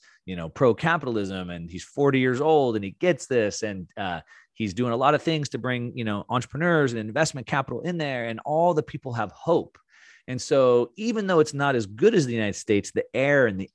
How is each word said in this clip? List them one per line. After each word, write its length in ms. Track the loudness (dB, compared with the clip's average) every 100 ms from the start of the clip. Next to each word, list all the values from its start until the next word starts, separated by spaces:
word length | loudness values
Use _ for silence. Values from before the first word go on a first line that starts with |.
| _ _ -12
you 100 | -8
know, 140 | -8
pro-capitalism, 1000 | 2 2 2 0 -2 -2 -4 -4 -6 -8
and 200 | -10 -10
he's 140 | -12
forty 360 | -10 0 2 4
years 220 | 2 2
old, 340 | 4 4 4 0
and 80 |
he 80 | -4
gets 360 | -2 0 0 0
this, 360 | 0 0 -2
and, 240 | -6 -8 -10 -8
uh, 240 | -6 -8 -12 -20 _ -8
he's 180 | -6
doing 200 | -2 -2
a 40 | 2
lot 160 | 2
of 80 | 2
things 280 | 0 -2 -4
to 80 | -6
bring, 340 | -4 -4 -6 -6
you 80 | -4
know, 200 | -4 -4
entrepreneurs 640 | -4 -4 -2 2 2 2
and 60 | -2
investment 460 | -4 -2 -2 -2 -4
capital 360 | -4 -4 -6
in 160 | -6 -4
there, 280 | -4 -4 -6
and 140 | -6 -4
all 280 | 0 2
the 80 | 2
people 320 | -2 -8 -8
have 180 | -6 -6
hope. 460 | -4 0 0 0 _ _ _ -20 -18 -10
And 140 | -8
so 500 | 0 4 6 4 2 -4
even 320 | -4 -2 2
though 120 | 4
it's 140 | 4
not 220 | 2 0 0
as 100 | -2
good 300 | 2 4 4
as 100 | 2
the 80 |
United 220 | 0 -2 -2
States, 360 | 0 0 0
the 140 | -4 -2
air 320 | 0 2 4 4
and 120 | 0
the 100 | -8